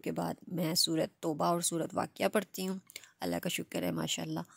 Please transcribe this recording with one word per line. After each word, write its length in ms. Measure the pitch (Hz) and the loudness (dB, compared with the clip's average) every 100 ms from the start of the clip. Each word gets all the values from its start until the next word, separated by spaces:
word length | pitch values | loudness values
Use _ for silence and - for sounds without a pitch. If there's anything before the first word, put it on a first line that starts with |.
के 80 | - | -4
बाद। 220 | 160 170 170 - | -2 -2 -4 -6
मैं 240 | 180 160 165 | -2 2 4
सूरत 340 | 165 160 - _ | 4 4 0 _
तौबा 300 | 170 151 175 | -4 2 4
और 100 | 170 | 4
सूरत 300 | 170 165 160 | 2 0 0
वाक़िया 340 | - - - 196 | 0 -2 0 0
पढ़ती 340 | 214 202 - | 2 -2 -4
हूँ, 160 | 185 190 - - - - | -4 -4 -8 -16 -16 -6
अल्लाह 180 | 180 170 | -2 0
का 100 | 175 | 0
शुक्र 340 | - 170 175 | -2 -4 -2
है 80 | 175 | 0
माशाल्लाह। 500 | 165 156 - 160 160 170 | 0 -2 -2 -2 -4 -6